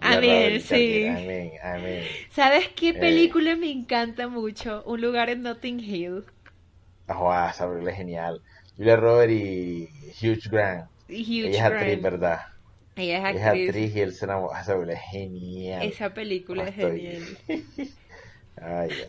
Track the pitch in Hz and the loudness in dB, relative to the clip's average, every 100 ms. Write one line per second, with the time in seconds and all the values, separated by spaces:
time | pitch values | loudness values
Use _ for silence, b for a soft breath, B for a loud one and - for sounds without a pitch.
0 | 220 240 240 233 214 220 - 254 233 214 | 2 4 6 6 4 2 2 2 4 2
1 | 220 247 92 92 170 - 90 87 90 90 | 0 -2 -4 -6 -8 -10 -8 -6 -6 -6
2 | 82 B B - 269 285 359 - 330 339 | -8 B B 2 6 6 4 0 0 2
3 | 339 330 339 330 311 330 330 269 240 240 | 4 6 6 4 2 2 -2 -4 -2 0
4 | 233 226 247 240 220 208 240 208 208 233 | 0 -4 -6 -4 -6 -6 -8 -8 -6 -4
5 | 233 240 233 240 240 233 254 240 214 190 | 0 0 0 -2 -6 -8 -8 -8 -6 -6
6 | 175 185 - - - - _ _ _ _ | -6 -8 -12 -20 -20 -20 _ _ _ _
7 | - 87 90 90 85 - 90 87 87 92 | -10 -2 2 2 0 -2 -4 -4 -4 -6
8 | 90 85 82 82 b b b - 110 113 | -6 -6 -6 -8 b b b 0 6 8
9 | 117 117 117 110 98 92 90 85 82 73 | 8 6 6 4 0 -4 -4 -6 -10 -16
10 | 95 - 110 110 110 107 98 87 85 _ | -20 -4 0 0 0 2 2 0 -10 _
11 | - 202 226 233 220 202 214 214 196 95 | -14 -10 -4 -2 0 2 4 2 0 0
12 | 95 90 87 82 - - - - _ - | 0 0 0 0 -4 -20 -20 -20 _ -6
13 | 180 175 196 190 107 107 185 104 110 104 | -4 -2 -2 0 2 4 2 0 0 0
14 | 98 90 98 98 92 76 95 95 85 85 | 0 -2 -4 -2 -4 -4 -2 -2 -2 -6
15 | - 98 95 90 90 90 92 - 190 - | -8 -10 -10 -10 -12 -10 -8 -6 -6 -6
16 | 202 196 214 185 185 185 185 202 180 165 | -8 -8 -6 -6 -6 -8 -8 -4 -2 -2
17 | 175 175 170 - - - - - 269 - | -8 -12 -14 -12 -8 -8 -8 -12 -12 -12
18 | B B B B - - 82 87 85 - | B B B B -20 -16 -8 -4 -4 -6